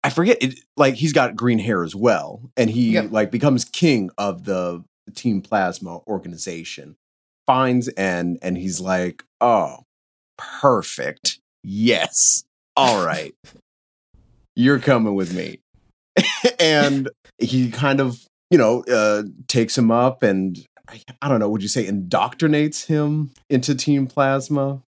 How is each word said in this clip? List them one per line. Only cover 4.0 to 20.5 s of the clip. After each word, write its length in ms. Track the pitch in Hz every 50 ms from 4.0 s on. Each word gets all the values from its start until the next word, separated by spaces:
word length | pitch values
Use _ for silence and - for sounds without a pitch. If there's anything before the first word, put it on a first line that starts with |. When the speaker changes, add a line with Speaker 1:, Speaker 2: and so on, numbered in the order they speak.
| 95 87 _
Speaker 1:
of 260 | - 104 101 92 87 -
the 380 | 101 95 92 90 87 87 87 - _ _ _ _ - -
Team 260 | - - 123 107 95
Plasma 580 | - _ 113 101 95 90 85 - 95 87 85 87 _
organization. 880 | - 104 92 - 87 85 80 - 95 85 85 82 - - - 69 73 - _ _ _ _ _ _ _ _ _ _
Finds 420 | - 127 131 131 127 123 127 120 - -
N, 400 | - 98 95 90 87 87 87 87 82
and 160 | - 92 90
he's 220 | 87 92 95 87 85
like, 420 | 92 92 92 90 90 87 82 - _ _ _ _
"Oh, 420 | 120 120 117 101 82 69 - - _ _ _ _ _ _ _ _ _ _ _
perfect. 1040 | - - - - - - 139 123 101 90 - - - 62 73 - _ - - - _ _ _ _ _ -
Yes. 800 | 95 98 104 110 120 113 85 82 - - - - - - - _ _ _ _ _ _ _
All 280 | 135 135 127 113 98 87
right. 280 | 80 76 78 80 71 _ _ _
Speaker 2:
<laughs> 100 | - - _ _ _ _ _ _ _ _ _ _ _ _ _ _ _ _ _ _ _ _
Speaker 1:
You're 240 | - 120 135 143 131
coming 360 | 127 143 131 117 113 107 101
with 180 | 98 95 85 90
me." 260 | 90 82 80 80 _ _ _ _ _ _ _ _ _ _ _ _
<laughs> 80 | - - - - - - 254 - -
And 500 | 170 160 156 147 147 143 139 135 131 120 - _ _ - _
he 320 | - 117 - 127 127 127 117
kind 300 | 110 117 143 139 139 139
of, 200 | 135 127 120 - - _ _ _ _ _
you 80 | 180
know, 260 | 151 120 107 120 123 - 120
uh, 320 | 123 110 107 107 104 104 107 98 - - -
takes 300 | - - 123 113 - -
him 140 | 139 117 113
up 320 | 113 120 123 131 107 _ -
and, 340 | 107 95 95 95 95